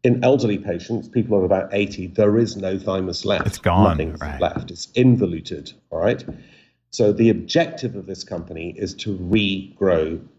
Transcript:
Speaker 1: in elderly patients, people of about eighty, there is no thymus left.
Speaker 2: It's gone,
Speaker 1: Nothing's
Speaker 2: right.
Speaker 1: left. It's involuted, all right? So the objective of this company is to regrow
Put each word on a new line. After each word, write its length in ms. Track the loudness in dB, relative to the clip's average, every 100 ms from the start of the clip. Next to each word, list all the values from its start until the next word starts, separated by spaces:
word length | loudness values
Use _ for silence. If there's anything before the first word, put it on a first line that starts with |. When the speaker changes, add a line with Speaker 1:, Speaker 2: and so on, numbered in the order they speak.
Speaker 1:
in 220 | 2 2
elderly 340 | 4 4 2 -2
patients, 480 | -4 -6 -4 -8 -4
people 320 | -2 0 2
of 60 |
about 240 | 2 2 0
eighty, 380 | -2 -2 -4 -8
there 280 | 2 4 4
is 180 | 2 -2
no 200 | -4 -4
thymus 480 | -2 -2 -2 -6
left. 220 | -2 0 -2
Speaker 2:
It's 120 | -2
gone, 260 | 0 4
Speaker 1:
Nothing's 360 | 4 4 -2 -6
Speaker 2:
right. 200 | -10 -2
Speaker 1:
left. 320 | -2 -2 -10
It's 160 | -14 -6 4
involuted, 760 | 4 6 2 -2 -8 -12 -12 -20 _
all 100 | -2
right? 240 | 0 -2 -6 -16 -18 -20 _ _ _
So 220 | 0 2
the 180 | 6 4
objective 640 | 4 0 0 0 -4 -8
of 120 | -8 -12
this 180 | -12
company 500 | -10 -10 -10 -10 -10 -8
is 180 | -8
to 220 | -8 -8 -6
regrow 1040 | 0 0 2 -2 -8 -2 2 2 0 -4 -12